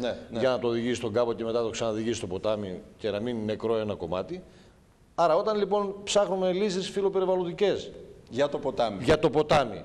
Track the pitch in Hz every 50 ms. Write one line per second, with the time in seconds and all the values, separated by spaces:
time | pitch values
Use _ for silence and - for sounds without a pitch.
0 | 123 117 98 - - - 113 113 120 131 127 110 117 120 117 117 117 123 120 113
1 | 120 113 104 120 120 117 113 98 113 113 113 120 117 110 98 - 117 113 107 110
2 | 110 117 113 - - 90 90 95 92 107 110 104 104 95 90 82 69 - - -
3 | - 107 101 101 113 123 120 110 107 107 107 - 120 113 117 110 107 104 98 -
4 | 87 80 87 92 95 - 175 185 - - - - - - - _ _ _ _ _
5 | _ _ _ - 170 165 156 185 202 220 214 208 202 180 202 208 202 196 196 196
6 | 202 - - 202 202 170 190 190 185 185 175 185 208 208 180 190 180 - - 202
7 | 196 196 170 190 190 180 185 185 180 170 165 156 208 190 143 101 - - - -
8 | - - - - - - 113 120 143 147 151 143 139 135 117 - 120 110 104 95
9 | 120 131 156 151 - 151 120 151 151 151 170 147 131 113 98 87